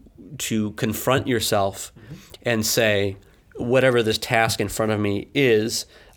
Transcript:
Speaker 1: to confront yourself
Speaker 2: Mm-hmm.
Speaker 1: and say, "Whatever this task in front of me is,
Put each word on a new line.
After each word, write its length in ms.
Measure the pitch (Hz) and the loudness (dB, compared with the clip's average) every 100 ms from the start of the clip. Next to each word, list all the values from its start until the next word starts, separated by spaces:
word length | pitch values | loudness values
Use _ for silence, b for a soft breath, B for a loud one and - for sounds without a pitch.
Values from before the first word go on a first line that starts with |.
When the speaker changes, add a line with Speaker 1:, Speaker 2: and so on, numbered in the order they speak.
| - - 90 143 | -14 -20 -18 -12
Speaker 1:
to 320 | - 110 107 | -4 -2 -4
confront 560 | 104 117 104 - 127 107 | -4 -6 -4 0 0 0
yourself 680 | 117 - 107 98 - - B | -2 0 0 0 -4 -12 B
Speaker 2:
Mm-hmm. 200 | B 160 B B | B -20 B B
Speaker 1:
and 220 | 120 113 107 | -4 -2 0
say, 520 | - 110 101 101 98 b b _ - | 2 2 2 0 -4 b b _ -8
"Whatever 480 | 120 127 131 120 | 0 4 4 4
this 140 | 110 107 | 2 0
task 400 | - 117 113 - | 0 2 2 0
in 80 | 104 | -2
front 240 | - 110 | -2 -2
of 80 | 107 | 0
me 300 | 104 101 - | 0 -2 -4
is, 520 | 143 131 110 107 - - B B | 0 4 4 2 -4 -8 B B